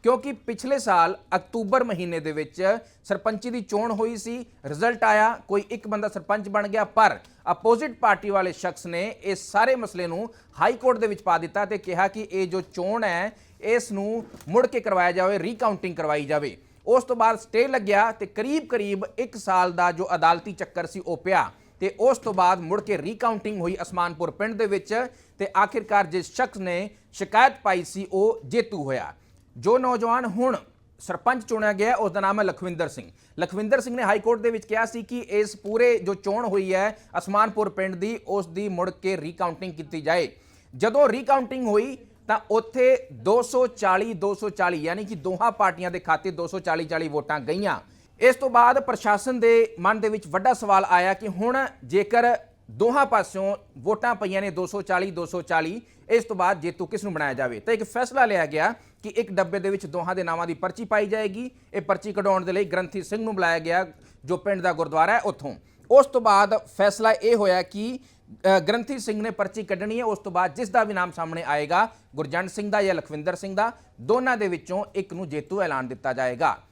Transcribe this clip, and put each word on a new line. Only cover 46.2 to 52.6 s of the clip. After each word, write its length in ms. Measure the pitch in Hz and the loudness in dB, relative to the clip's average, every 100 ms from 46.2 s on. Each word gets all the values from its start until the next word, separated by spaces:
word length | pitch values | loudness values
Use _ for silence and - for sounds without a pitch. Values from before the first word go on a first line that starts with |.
| 190 | 0
ਦੋ 160 | 175 170 | -6 -6
ਸੌ 120 | 185 | -6
ਚਾਲੀ 260 | 180 165 | -2 -2
ਚਾਲੀ 240 | 160 165 160 | -2 -4 -2
ਵੋਟਾਂ 320 | 147 143 151 | -4 -4 -4
ਗਈਆਂ। 400 | 123 160 202 120 - _ _ _ | -2 -2 -2 -4 -8 _ _ _
ਇਸ 160 | 247 254 | 4 4
ਤੋਂ 140 | 269 | 4
ਬਾਅਦ 300 | 233 240 254 | 6 6 6
ਪ੍ਰਸ਼ਾਸਨ 600 | 262 220 220 208 262 254 | 0 -2 2 0 0 2
ਦੇ 340 | 233 233 226 - | 6 6 4 2
ਮਨ 220 | 175 220 | 0 2
ਦੇ 80 | 214 | 0
ਵਿੱਚ 180 | 214 165 | -4 -4
ਵੱਡਾ 260 | 175 214 | 0 2
ਸਵਾਲ 320 | 247 214 196 | 2 4 4
ਆਇਆ 300 | 190 180 185 | 6 4 4
ਕਿ 140 | 190 208 | 0 -4
ਹੁਣ 380 | 180 226 262 269 - | -2 0 0 -2 -6
ਜੇਕਰ 540 | 123 180 202 233 240 233 - _ | -2 0 2 4 4 2 -4 _